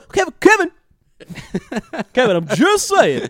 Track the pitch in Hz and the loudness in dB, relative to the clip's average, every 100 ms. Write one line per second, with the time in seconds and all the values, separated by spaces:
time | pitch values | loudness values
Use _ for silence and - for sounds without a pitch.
0 | _ - 370 - 349 427 359 _ _ _ | _ -4 -4 2 4 4 0 _ _ _
1 | _ _ - 180 - 185 - 240 - 330 | _ _ -20 -20 -10 -10 -8 -12 -10 -12
2 | 202 - 247 180 165 208 320 415 - 392 | -8 0 0 0 -2 0 2 2 0 2
3 | 226 127 | 2 0